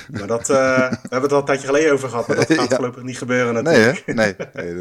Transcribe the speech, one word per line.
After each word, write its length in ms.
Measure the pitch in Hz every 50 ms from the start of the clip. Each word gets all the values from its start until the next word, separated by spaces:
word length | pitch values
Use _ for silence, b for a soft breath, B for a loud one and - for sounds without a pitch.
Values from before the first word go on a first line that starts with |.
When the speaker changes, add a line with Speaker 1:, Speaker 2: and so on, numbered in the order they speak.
| - -
Speaker 1:
maar 160 | 147 107 101
dat, 240 | 104 117 117 - -
eh, 60 | 143
Speaker 2:
<laughs> 340 | 135 131 131 131 131 131 127
Speaker 1:
we 60 | 123 -
hebben 220 | - - 120 131 135
het 100 | 139 143
al 60 | 143
een 60 | 139
tijdje 220 | 143 139 135 131
geleden 260 | 135 139 147 160 151 139
over 160 | 131 131 123
gehad, 180 | 117 117 113
maar 100 | - 143
dat 160 | - 135 - 160
gaat 160 | 151 127 120
Speaker 2:
<laughs> 20 |
Ja. 60 | 131
Speaker 1:
voorlopig 260 | 123 131 123 120 127 123
niet 160 | 127 120 -
gebeuren 460 | 139 120 123 123 123 120 117 117 123
Speaker 2:
Nee, 120 | 160 165
hè? 100 | 123 110
Speaker 1:
natuurlijk. 680 | 120 143 - - - 135 117 110 101 92 - - - -
Speaker 2:
Nee, 100 | - 90
nee, 100 | 87 85 90